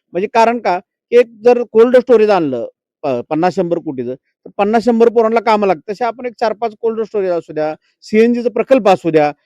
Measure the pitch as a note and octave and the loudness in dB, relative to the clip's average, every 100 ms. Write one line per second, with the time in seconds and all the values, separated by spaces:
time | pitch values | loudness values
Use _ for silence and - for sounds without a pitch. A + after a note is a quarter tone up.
0 | _ F3 G#3 A#3 A3+ A#3+ G#3+ F3+ - _ | _ -8 -4 0 0 0 -4 -4 -6 _
1 | _ A#3+ A#3 A3 A#3 A#3+ A3+ A3 B3 B3 | _ 0 0 0 2 2 2 2 4 4
2 | - A3+ G#3+ F#3+ D3 A#2+ A2 - _ _ | 4 4 4 2 0 -4 -8 -14 _ _
3 | D3 B2 - D#3 F3+ G3 E3+ E3+ D#3 B2+ | -6 -6 -4 -2 -2 -2 -2 -4 -6 -8
4 | B2 B2+ _ _ - - G3+ A3+ A#3 A3+ | -10 -12 _ _ -14 -4 -2 0 0 2
5 | A#3 A3+ A3 A3+ A3+ G#3+ G3+ D#3+ - G3 | 2 2 0 0 0 0 0 -2 -6 -6
6 | A#3+ A3+ B3 G#3+ A3+ G#3 A#3 G#3+ A3+ A3+ | -6 -6 -12 -6 -4 -4 -8 -6 -6 -6
7 | G#3+ G#3+ F#3+ E3+ - D#3 D#3 D#3 _ _ | -6 -4 -4 -4 -6 -6 -6 -8 _ _
8 | - G#3+ A#3 A#3+ A#3 A3 A3 C4 G3 F#3 | -2 2 2 0 -4 -4 0 2 2 0
9 | E3+ D#3 D3 C#3+ | 2 0 0 -2